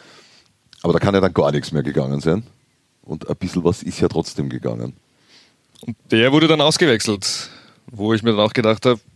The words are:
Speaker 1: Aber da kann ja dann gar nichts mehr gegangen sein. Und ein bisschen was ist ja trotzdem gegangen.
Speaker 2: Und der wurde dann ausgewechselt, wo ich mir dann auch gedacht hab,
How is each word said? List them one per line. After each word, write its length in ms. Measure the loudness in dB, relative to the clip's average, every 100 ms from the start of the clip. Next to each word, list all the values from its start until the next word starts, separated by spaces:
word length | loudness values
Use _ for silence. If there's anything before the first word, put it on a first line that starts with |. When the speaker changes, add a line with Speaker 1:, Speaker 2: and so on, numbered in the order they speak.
| -20 -20 _ _ _ _ _ -6
Speaker 1:
Aber 100 | -2
da 60 | 0
kann 140 | 2
ja 60 | 2
dann 140 | 2
gar 160 | 2 0
nichts 220 | 0 -4
mehr 100 | -4
gegangen 380 | -2 -2 -2 -2
sein. 240 | -2 -2 -4 _ _ _ _ _
Und 260 | -14 -12 -8
ein 80 | -8
bisschen 280 | -6 -2
was 180 | -2 -2
ist 160 | -6 -2
ja 60 | -2
trotzdem 400 | 0 -6 -6 -8
gegangen. 440 | -6 -8 -8 -10 -14 _ _ _ _ _ _ _ _
Speaker 2:
Und 160 | -16 -16 0
der 180 | 2 4
wurde 160 | 4 4
dann 140 | 4
ausgewechselt, 920 | 2 2 2 2 0 -4 -4 -8 -10 -18 -20 _ -18
wo 240 | -6 -2
ich 80 | 0
mir 80 | 2
dann 100 | 2
auch 120 | 2
gedacht 340 | 2 0 2 2
hab, 140 | 0 _